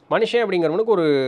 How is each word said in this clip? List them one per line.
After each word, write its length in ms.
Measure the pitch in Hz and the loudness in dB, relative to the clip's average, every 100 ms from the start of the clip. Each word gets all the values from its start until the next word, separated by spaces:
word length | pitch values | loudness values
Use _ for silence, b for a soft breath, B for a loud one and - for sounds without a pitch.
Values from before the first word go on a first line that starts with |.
| - | -4
மனுஷன் 220 | 165 220 | -2 0
அப்படிங்கிறவனுக்கு 520 | 233 214 180 160 175 | -2 -2 -2 -2 -2
ஒரு 220 | 226 196 156 143 | 0 2 2 0